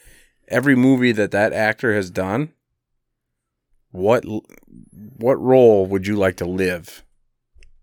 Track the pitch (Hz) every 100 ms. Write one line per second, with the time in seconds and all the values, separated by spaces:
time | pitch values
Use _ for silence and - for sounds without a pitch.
0 | _ _ _ _ - 123 139 127 131 131
1 | 123 107 98 98 104 80 107 110 123 104
2 | 92 92 92 113 156 _ _ _ _ _
3 | _ _ _ _ _ _ _ _ _ 92
4 | 98 120 - 107 - - _ 60 - -
5 | - - 117 131 123 131 120 101 95 98
6 | 95 104 95 - 90 92 92 87 - -
7 | _ _ _ _ _ _ - _